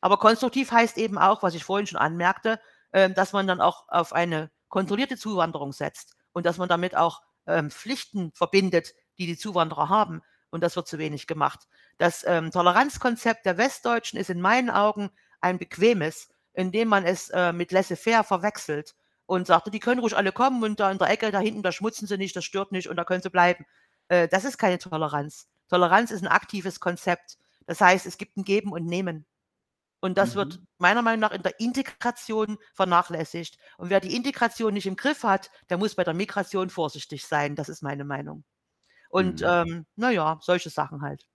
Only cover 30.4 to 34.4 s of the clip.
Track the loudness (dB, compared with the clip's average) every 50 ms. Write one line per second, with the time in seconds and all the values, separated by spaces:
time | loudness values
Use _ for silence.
30.4 | -4 -4 -6 -16 -20 _ _ _ 4 4 4 4 2 0 0 0 0 -2 -2 -2
31.4 | -4 -4 -4 _ -4 -4 -2 -4 -4 -6 -8 _ -4 -4 -4 -4 -8 -6 -4 -4
32.4 | -2 -4 -6 -12 _ _ _ -2 0 4 4 4 4 2 -4 -6 -6 -6 -8 -10
33.4 | -10 -10 -14 _ _ -20 -20 _ -6 0 0 0 0 0 -4 -4 -4 -4 -2 0